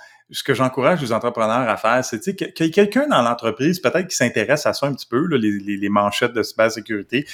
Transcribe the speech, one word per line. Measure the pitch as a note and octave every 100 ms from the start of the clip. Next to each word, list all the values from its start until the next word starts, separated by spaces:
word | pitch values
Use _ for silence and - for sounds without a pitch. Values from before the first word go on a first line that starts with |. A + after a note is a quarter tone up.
| - _ _
ce | -
que | -
j'encourage | C3 C3 C#3 C3+ F3
les | B2
entrepreneurs | A2 A#2+ A#2 A2 A#2+ A#2+
à | G2
faire, | A2 B2+
c'est, | B2 A2+
tu | F#3+
sais, | F#3+
que, | C#3+
qu'il | - D#3+
y |
ait |
quelqu'un | G3+ G#3 B3+ D4
dans | E3
l'entreprise, | A#2 A#2+ A2+ A2 D3 F3+
peut-être | B2 D#3+ F#3+
qui | -
s'intéresse | B2 A#2 G#2+ - A2
à |
ça | - C#3+
un |
petit | B2 -
peu, | A#2 F3
là, | C3+
les, | G#2+ G2+
les, | G2 G2
les | G2+
manchettes | G2+ G2+ - B2
de | A#2
cybersécurité. | G2 - A2+ A2+ G#2 G#2 F#2+ B2+ -